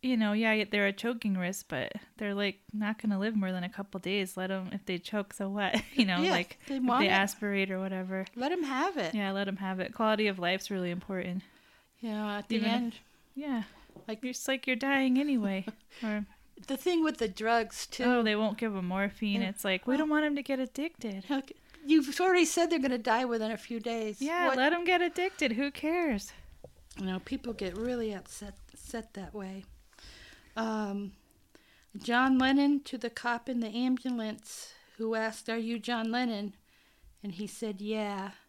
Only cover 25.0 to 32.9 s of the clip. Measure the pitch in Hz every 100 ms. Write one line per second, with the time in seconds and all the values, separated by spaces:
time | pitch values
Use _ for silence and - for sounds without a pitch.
25 | 349 349 359 - 294 220 285 - 302 349
26 | 330 214 - - - - - - - -
27 | 190 185 - 269 247 214 190 175 240 247
28 | 220 196 - - 202 - - - - 233
29 | 220 - 185 214 190 190 190 - - -
30 | - - - - - - 226 220 208 202
31 | 202 - _ _ _ - _ _ _ 202
32 | - 240 262 262 262 277 285 285 285